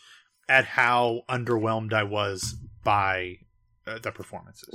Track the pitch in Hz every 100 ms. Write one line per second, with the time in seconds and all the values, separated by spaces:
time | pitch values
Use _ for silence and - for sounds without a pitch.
0 | - - _ _ - 131 123 - 120 123
1 | 120 117 - 127 117 117 113 110 107 110
2 | 104 104 101 95 - - - - 110 104
3 | 98 92 90 90 _ _ _ _ - 113
4 | 104 - - 92 90 - -